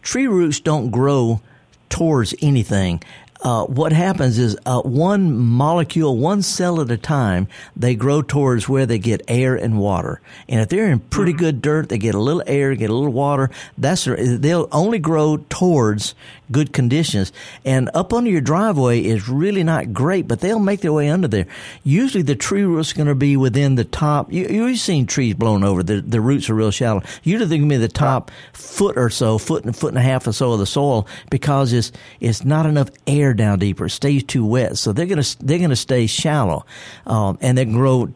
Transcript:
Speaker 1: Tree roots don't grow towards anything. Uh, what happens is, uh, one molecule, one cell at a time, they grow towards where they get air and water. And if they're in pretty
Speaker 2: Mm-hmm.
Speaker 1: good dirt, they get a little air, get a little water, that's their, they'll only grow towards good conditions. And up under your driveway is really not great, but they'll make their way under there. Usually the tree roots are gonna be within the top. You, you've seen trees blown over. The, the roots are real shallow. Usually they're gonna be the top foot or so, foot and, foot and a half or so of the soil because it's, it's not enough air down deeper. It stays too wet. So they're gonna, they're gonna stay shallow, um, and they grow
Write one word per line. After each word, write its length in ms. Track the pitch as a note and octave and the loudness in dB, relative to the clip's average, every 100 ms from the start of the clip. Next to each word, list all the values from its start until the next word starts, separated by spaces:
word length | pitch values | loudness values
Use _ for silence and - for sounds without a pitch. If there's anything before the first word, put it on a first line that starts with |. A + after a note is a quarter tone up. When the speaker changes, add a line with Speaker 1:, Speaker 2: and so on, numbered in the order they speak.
Speaker 1:
Tree 240 | - A#3+ C4+ | -4 -2 2
roots 340 | F#3+ E3+ D3 | 2 2 0
don't 300 | - D#3 A#2 | 0 0 0
grow 500 | A#2 C#3 C#3+ A#2 A2+ - - _ _ _ | 0 2 2 2 0 -4 -20 _ _ _
towards 460 | - E3 D3 G#2+ - | -2 0 2 0 0
anything. 600 | D3+ C3+ G#2 G2+ F#2 E2+ - - - - | 2 2 2 0 0 -2 -6 -20 -20 -8
Uh, 240 | B2+ A#2 - | -2 -2 -2
what 260 | C3 D#3+ | -2 2
happens 440 | D#3 F3+ F#3 C3 A2+ | 2 2 0 0 2
is, 220 | A#2+ G2+ - | 0 0 -2
uh, 160 | B2+ | -2
one 560 | - B2+ F3 G3+ F#3 A#2 | 0 0 2 2 2 2
molecule, 800 | A#2+ A#2+ C#3+ F3 D#3+ E3+ D#3 A#2+ | 2 2 2 0 0 0 0 2
one 260 | D3 G3+ | 0 0
cell 380 | F#3 - F3+ E3+ | -2 -2 -2 0
at 100 | C#3 | -2
a 60 | A#2 | -4
time, 500 | - D3 A#2 F2+ F#2+ - - - | -2 0 2 0 -2 -8 -18 -4
they 180 | A#2+ | -2
grow 260 | A#2+ B2+ C#3+ | 0 0 0
towards 480 | D3 C#3 C#3 A#2+ G#2 | 0 0 2 0 0
where 160 | C3+ | 0
they 140 | C3 A#2 | 0 0
get 240 | F#2+ G#2 - | 0 -2 -2
air 260 | A#2+ C3 | 0 0
and 240 | B2+ A2+ G#2+ | 0 0 0
water. 420 | G2+ F2+ - - - - - | 0 0 -4 -8 -14 -20 -4
And 120 | A2+ | -2
if 80 | A2 | 0
they're 220 | F#3 A3 | 0 2
in 80 | B2+ | 0
pretty 320 | - - F#3 | 0 -2 0
Speaker 2:
Mm-hmm. 60 | D#3+ | 0
Speaker 1:
good 240 | E3+ C3+ | 0 0
dirt, 260 | C#3+ D#3 - | -2 -2 -2
they 100 | A2+ | -2
get 180 | A2 G2 | -2 0
a 20 | |
little 240 | A2+ E3+ - | 0 -2 -2
air, 260 | C#3 C#3 | 0 0
get 160 | B2+ G#2+ | 0 -2
a 40 | |
little 180 | A2+ D3 | 0 0
water, 380 | A#2+ C#3 C#3+ C3 - - - | -2 -2 0 -2 -4 -18 -4
that's 260 | B2+ F3+ - | -2 -2 -2
their, 100 | A#2 | -2
they'll 520 | B2 A#2+ C#3+ E3+ - | 0 0 2 0 0
only 260 | C#3+ F#3+ A3+ | 0 0 0
grow 380 | D#3 D#3+ D3+ D3+ | 0 0 0 0
towards 800 | - - F3+ D#3 A2 G#2+ - - - - - | -6 -2 2 4 2 0 -4 -12 -20 -20 -4
good 220 | B2+ D3+ | -2 0
conditions. 580 | - B2 C#3 D#3+ G#2 F#2+ - - - | 0 2 2 0 -2 -4 -6 -20 -10
And 260 | C3 C3+ - | -2 0 0
up 180 | D#3+ F3 | -2 0
under 160 | A#3 A#3+ | 0 2
your 100 | F3 | 0
driveway 640 | C3+ D#3+ G#3+ D#3 B2+ A#2+ | 2 0 0 2 2 2
is 240 | G2+ A2+ G#2 | 2 -2 -2
really 340 | C3+ F#3 G3+ | -2 0 0
not 300 | E3 D#3+ - | 0 0 -2
great, 340 | G#2 C#3 F#3+ - | -2 0 0 -2
but 140 | A2+ | -2
they'll 180 | F3+ A3+ | 0 0
make 220 | G3 G3+ | 0 0
their 140 | F3 | 0
way 140 | D3+ D3 | 0 2
under 180 | E3+ E3 | 2 2
there. 180 | G#2 F2+ - - - | 0 -2 -8 -18 -8
Usually 380 | - D#3 C4 G#3+ | 0 2 2 0
the 120 | C#3+ | -2
tree 280 | C#3+ - G3 | -2 -2 0
roots 280 | G3+ E3 D#3 | 2 0 -2
are 40 | - | -2
gonna 180 | D3 | 0
be 220 | C#3 C#3+ C#3 | 2 2 4
within 400 | C3 A#2+ C#3+ C3 | 2 2 2 2
the 80 | |
top. 480 | G#2+ - D3+ D3 - | 0 -2 0 0 -2
You, 140 | F3 F3+ | -4 -2
you've 320 | G3+ A#3+ A#3+ | 0 0 -2
seen 260 | - D#3+ B2 | 0 0 0
trees 280 | - B2 | 0 0
blown 280 | F#2+ A2+ G#2 | 0 2 2
over. 200 | G2 F#2 | 2 2
The, 160 | F2 G#2 | 0 -2
the 200 | - A2+ | 0 0
roots 260 | A2+ C#3 - | 2 0 0
are 40 | |
real 160 | A2 A2 | 0 0
shallow. 300 | G2 A#2+ G#2 - - | 0 0 -2 -4 -6
Usually 240 | - G#3+ G3+ | -2 0 0
they're 120 | D#3 | 2
gonna 100 | D3 | 2
be 80 | C3+ | 2
the 100 | A2 | 0
top 460 | - C#3 C3 - - - | 0 0 0 -4 -18 -20
foot 440 | - - - G3+ - | -20 -14 -2 0 2
or 140 | A#2+ | 0
so, 280 | - A2+ A2 | 0 0 0
foot 260 | - D#3+ | 0 -4
and, 120 | A2 A2+ | -4 -4
foot 120 | - | -4
and 80 | B2 | 0
a 40 | |
half 240 | B2+ C3 A#2+ | 2 0 -2
or 60 | |
so 200 | G#2+ C3 | -2 0
of 40 | A2+ | 0
the 80 | G2 | 0
soil 400 | C#3+ C#3+ A#2+ G2+ - - | 0 0 0 -2 -10 -4
because 420 | C3+ D3 C#3 C3+ | -4 0 0 2
it's, 180 | A#2+ A2 - - - | 0 -2 -8 -20 -4
it's 260 | A#2 A2 A2+ | -2 0 0
not 180 | D3+ D#3 | 2 2
enough 220 | D3+ C3+ - - | 2 0 -4 -2
air 280 | C#3+ C#3+ | 2 2
down 240 | G#2+ G#2+ G2 | 2 2 2
deeper. 260 | G2+ F#2 | 0 -2
It 60 | F2+ | -4
stays 340 | - C#3+ C#3+ | -2 0 0
too 220 | - C3+ A2 | 0 -2 0
wet. 320 | B2 A#2+ - | 0 0 -2
So 160 | - | -2
they're 100 | G#2 | -2
gonna, 200 | F3 F3+ B2+ - | -2 -2 -2 -4
they're 180 | C3 E3 | -2 0
gonna 180 | F3 B2 | 2 0
stay 300 | - B2+ A2+ | 0 0 0
shallow, 580 | - E3 D3+ G#2+ D2 - - - - - | 0 -2 0 0 -2 -6 -20 -20 -20 -2
um, 300 | A2+ G2+ F#2 | 0 0 0
and 160 | B2+ B2+ | 0 2
they 80 | B2+ | 2
grow 420 | A2 C3+ B2+ A#2+ | 2 2 2 0